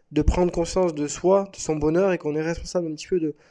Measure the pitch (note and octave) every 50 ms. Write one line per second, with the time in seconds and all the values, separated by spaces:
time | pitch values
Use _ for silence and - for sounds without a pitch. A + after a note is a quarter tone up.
0 | _ _ D3 D3+ D3 - - E3+ F3+ F3+ - F3 E3+ E3 - F#3+ F#3 F3 D#3 D3
1 | D3 C#3+ - - - F3+ F#3+ G3 G3 F#3+ - - - - D#3 D3+ D3 D#3 D#3+ E3+
2 | G3 G3 F3+ D#3 - D3+ D3 D#3 D#3 E3 E3+ - - - - F#3 E3+ D#3+ D#3 D3+
3 | - - F#3+ F3+ D#3+ D3+ C#3+ - _ _